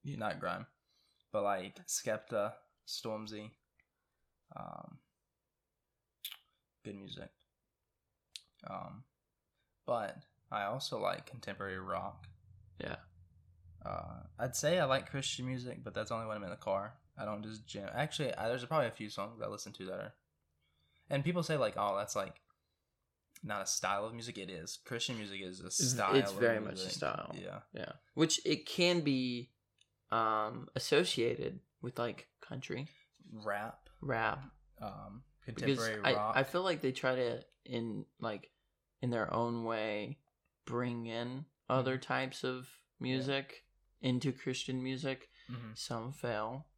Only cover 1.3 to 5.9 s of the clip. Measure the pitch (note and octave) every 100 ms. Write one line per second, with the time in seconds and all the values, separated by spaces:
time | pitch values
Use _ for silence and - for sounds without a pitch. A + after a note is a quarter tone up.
1.3 | G#2+ G2+ G2+ F#2+ - F3+ - - A2 -
2.3 | A2 G#2 - _ _ - - A2+ G#2+ G#2+
3.3 | G#2+ G#2+ _ _ _ _ _ _ _ _
4.3 | _ _ - G1+ G1+ G1+ - _ _ _
5.3 | _ _ _ _ _ _